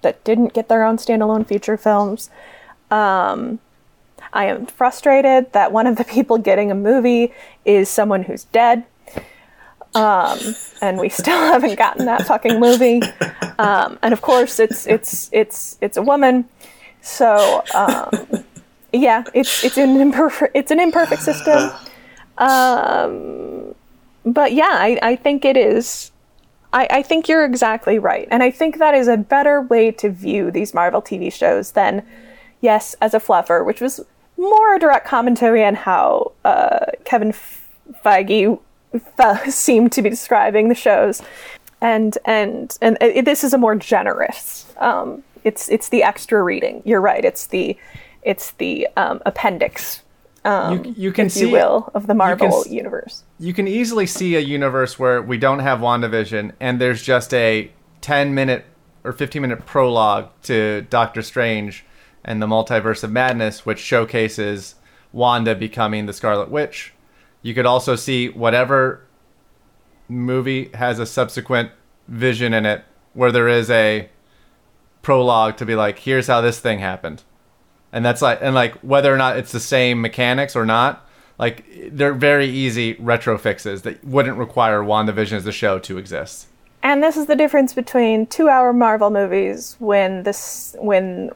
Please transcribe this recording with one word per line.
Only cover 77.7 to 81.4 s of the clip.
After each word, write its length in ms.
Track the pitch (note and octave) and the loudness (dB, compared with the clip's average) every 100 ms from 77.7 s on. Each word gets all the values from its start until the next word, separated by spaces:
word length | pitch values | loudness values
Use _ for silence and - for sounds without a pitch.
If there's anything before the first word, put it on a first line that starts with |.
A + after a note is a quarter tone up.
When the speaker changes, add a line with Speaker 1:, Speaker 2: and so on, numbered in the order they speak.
| _ _ | _ _
Speaker 2:
And 120 | A#2 | -4
that's 180 | A#2+ B2 | -2 0
like, 160 | C3+ A#2 | 0 0
and, 140 | C#3 | 0
like, 200 | C3 A#2+ - | 0 0 -4
whether 300 | C3 C#3 C#3 | 0 2 4
or 40 | C3+ | 2
not 200 | C3 B2 | 0 -2
it's 160 | - | -6
the 80 | A#2+ | -10
same 400 | - C3 B2 A#2+ | -2 0 0 0
mechanics 540 | A#2 - B2 C3 C#3 | -4 -2 -2 -2 -4
or 100 | B2 | -2
not, 440 | A2+ A2+ C3 - _ _ _ | 0 2 0 -2 _ _ _
like, 260 | - | -6